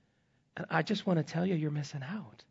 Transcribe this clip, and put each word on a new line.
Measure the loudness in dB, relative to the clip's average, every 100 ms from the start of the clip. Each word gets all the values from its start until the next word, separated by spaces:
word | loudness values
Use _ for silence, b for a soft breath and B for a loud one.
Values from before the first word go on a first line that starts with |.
| _ _ _ _ _ -12
And | -2
I | 0
just | 2 0 2
want | 2
to |
tell | 2 0 2
you, | 2
you're | 0
missing | -2 -4 -6
out. | -6 -8 -8 -18 -20